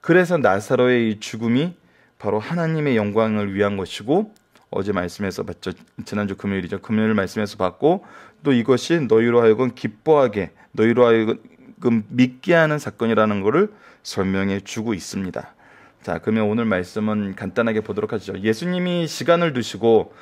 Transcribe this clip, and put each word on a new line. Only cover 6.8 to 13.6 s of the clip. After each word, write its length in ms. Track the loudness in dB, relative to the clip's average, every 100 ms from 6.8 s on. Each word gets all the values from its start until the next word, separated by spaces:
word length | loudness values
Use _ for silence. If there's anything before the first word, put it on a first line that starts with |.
| -4 -2 0
말씀에서 440 | 0 -2 -4 -8 -2
봤고, 480 | -4 0 0 0 -4 -20 -20 _
또 120 | 0
이것이 480 | 2 2 0 2 -2
너희로 400 | 4 4 6 6
하여금 340 | 6 4 0 -2
기뻐하게, 760 | -10 -6 2 4 4 0 -6 _ _
너희로 340 | 0 2 6 6
하여금 1000 | 6 2 -4 -8 _ -20 -4 0 0 -2
믿게 460 | 2 2 2 2
하는 260 | 2 4 0
사건이라는 640 | -6 -4 0 2 2 2
것을 320 | 2 2